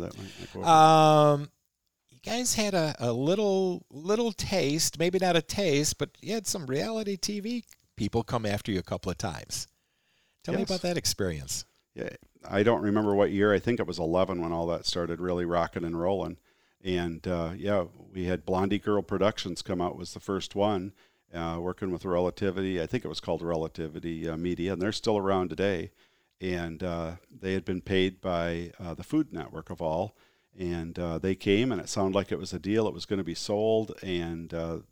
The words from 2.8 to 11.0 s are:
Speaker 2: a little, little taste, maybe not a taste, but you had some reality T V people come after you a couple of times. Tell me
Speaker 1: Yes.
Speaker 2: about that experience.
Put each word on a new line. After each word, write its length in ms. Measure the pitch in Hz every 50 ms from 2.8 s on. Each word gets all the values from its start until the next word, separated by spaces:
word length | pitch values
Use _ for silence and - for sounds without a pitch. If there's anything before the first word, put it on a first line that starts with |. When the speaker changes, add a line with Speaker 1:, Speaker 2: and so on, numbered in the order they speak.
| 160 156 - -
Speaker 2:
a 140 | 117 123
little, 720 | 117 120 139 156 185 208 214 202 190 190 190 185 175 175 - _
little 420 | - 139 156 185 208 220 240 233
taste, 680 | 190 - - - 208 185 147 139 147 160 151 - - 143
maybe 200 | 165 180 180 185
not 180 | 190 180 170
a 60 | 170
taste, 540 | 156 - - - 202 170 143 143 151 143 - -
but 120 | 147 - - -
you 140 | - 160 214
had 120 | 226 196
some 200 | - - 196 151
reality 500 | 127 131 147 190 220 226 220 220 202 202
T 220 | 180 - - 208 208
V 240 | 190 226 247 240 - - - _ _ _ _
people 260 | - 214 196 - 113 117
come 200 | - - 120 110
after 280 | 104 101 104 - -
you 60 | 101 90
a 40 |
couple 280 | 85 - - 90 - 95
of 40 | 87 -
times. 500 | - 98 78 - - - - - - - _ _ _ _ _ _ _ _ _ _ _ _ _ _
Tell 120 | - - 180
me 60 | 190
Speaker 1:
Yes. 80 | 190 -
Speaker 2:
about 120 | 190 180
that 140 | - 175 175
experience. 680 | 160